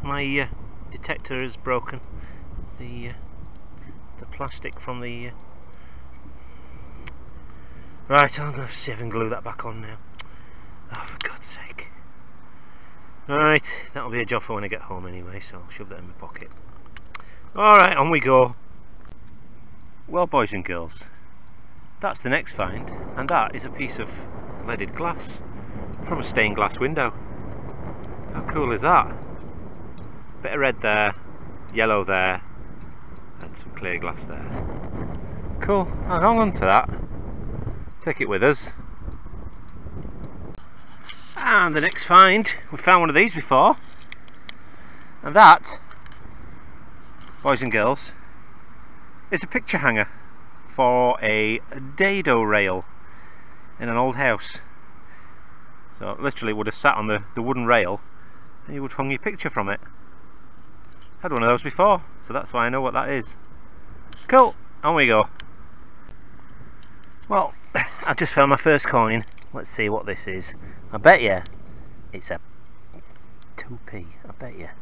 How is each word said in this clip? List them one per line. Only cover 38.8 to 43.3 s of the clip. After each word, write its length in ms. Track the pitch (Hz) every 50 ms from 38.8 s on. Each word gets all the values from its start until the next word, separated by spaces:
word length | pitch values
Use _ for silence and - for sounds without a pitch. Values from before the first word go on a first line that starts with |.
| - - - - - - - - - - - - - - - - - - - - - - - - - - - - - - - - - - - - - - - - - - - - - - - - - - -
And 400 | - - 254 233 208 185 175 151
the 60 | 156
next 240 | 147 185 - - -
find, 420 | - 180 180 190 190 185 214 214 - - - - -
we 60 | - 143
found 240 | - - 185 180
one 80 | 170 160
of 60 | 143
these 180 | 151 202 233